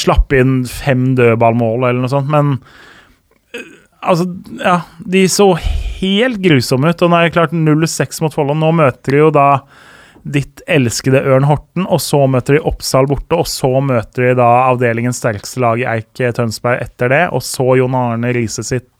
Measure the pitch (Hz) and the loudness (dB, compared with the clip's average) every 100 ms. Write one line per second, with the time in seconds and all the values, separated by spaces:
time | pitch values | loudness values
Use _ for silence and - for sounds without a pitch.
0 | - - - 135 131 131 123 - - 127 | 2 2 2 2 2 0 -4 -6 -2 0
1 | 127 127 117 113 117 117 117 120 123 123 | 0 2 2 4 2 2 0 0 -2 -2
2 | 127 139 139 151 147 127 - - - - | -2 -2 0 0 0 -2 -8 -20 -20 -20
3 | _ _ _ _ _ 233 - - _ _ | _ _ _ _ _ -18 -18 -20 _ _
4 | - 170 180 185 - - 196 175 - - | -2 0 -2 -6 -14 -6 -2 -2 -4 -14
5 | 175 185 185 - 202 170 - - - - | -2 2 2 4 2 2 -2 -4 -6 -6
6 | 190 196 254 214 185 139 - 127 160 170 | -2 0 -2 0 2 2 2 0 0 0
7 | 175 170 170 175 165 170 156 151 165 - | 2 2 2 0 0 0 2 2 0 -2
8 | 143 - 156 - 139 156 156 165 139 - | -6 -4 -4 -2 -2 0 0 2 2 0
9 | - 139 156 151 143 139 - - - - | 0 2 4 4 4 2 -2 -20 -20 -20
10 | - _ 143 143 139 - - 160 117 - | -20 _ -6 -4 -6 -10 -2 0 2 -2
11 | 135 135 - 131 143 147 - 170 196 170 | 0 2 2 2 2 0 -4 -6 -2 -2
12 | - 147 135 127 127 147 160 - - 131 | 0 0 2 0 0 0 0 -6 -2 0
13 | 139 139 - 170 156 - 135 131 139 120 | 0 -2 -2 -4 -2 -4 -2 0 0 -2
14 | - - 123 127 120 120 127 123 123 113 | -4 -2 0 4 4 4 2 0 0 -2
15 | 123 123 127 101 - 127 120 117 123 117 | -4 -2 -4 -4 -8 -2 -2 0 -2 -6
16 | - - 123 117 117 - 120 123 120 - | -6 -4 -4 -2 -4 -4 -4 -4 -6 -4
17 | 123 143 180 135 - - 127 131 127 131 | 0 0 0 -4 -6 -2 2 2 2 -2
18 | 120 117 120 120 110 - 110 123 - | -2 -2 -2 -2 -4 -6 -6 -6 -8